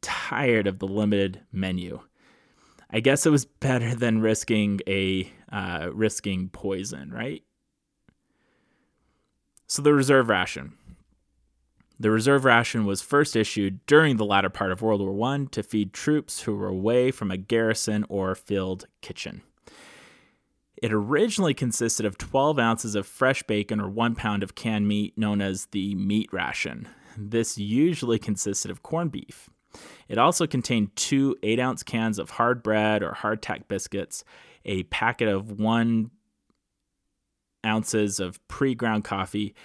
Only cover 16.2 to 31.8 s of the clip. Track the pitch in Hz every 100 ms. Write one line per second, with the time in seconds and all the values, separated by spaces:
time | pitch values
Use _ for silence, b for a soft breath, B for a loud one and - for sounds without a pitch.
16.2 | - - - 104 98 95 101 123 127 -
17.2 | 101 92 95 117 113 110 - 107 104 98
18.2 | 92 92 - 98 95 95 - _ - -
19.2 | - - - _ B B B B B B
20.2 | B B B B _ - 113 107 104 147
21.2 | 226 208 175 139 127 - 120 - 107 92
22.2 | - 135 143 147 117 113 117 104 95 -
23.2 | 131 131 - 104 101 107 98 104 117 113
24.2 | 113 104 98 - 117 107 104 104 104 -
25.2 | 107 101 98 95 - 101 95 98 98 107
26.2 | - 92 76 - - 58 - B B 104
27.2 | 101 117 113 - 101 117 165 165 120 113
28.2 | - 101 104 98 - 90 - 160 170 -
29.2 | - - - _ _ B B B B 110
30.2 | 139 175 165 135 - 120 104 - - 139
31.2 | 135 - 107 117 127 120